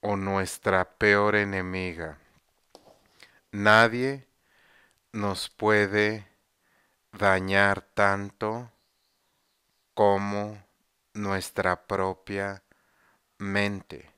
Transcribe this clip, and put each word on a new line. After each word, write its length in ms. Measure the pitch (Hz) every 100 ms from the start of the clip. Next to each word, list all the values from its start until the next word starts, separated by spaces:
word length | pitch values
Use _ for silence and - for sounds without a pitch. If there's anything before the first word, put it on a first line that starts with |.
o 160 | 101 101
nuestra 680 | 98 98 95 - - 95
peor 500 | 90 _ 107 101 104
enemiga. 840 | 104 101 95 92 92 92 82 80 76 _ _ _ _ _ - _ _ _ _ - _ _
Nadie 760 | 101 104 110 113 117 131 139 - _ _ _ _ _ _ _ _
nos 360 | 110 101 92 -
puede 800 | _ 107 107 101 104 104 110 104 _ _ _ _ _ _ _ _
dañar 680 | 98 101 95 95 98 101 98
tanto 880 | - - 101 98 101 _ 107 113 120 _ _ _ _ _ _ _ _ _ _ _ _
como 680 | - 104 98 101 101 104 104 101 _ _ _ _
nuestra 720 | - 101 98 90 - 92 90 _
propia 760 | 98 95 92 - 98 98 95 _ _ _ _ _ _ _ _
mente. 760 | 98 98 101 101 - 73 -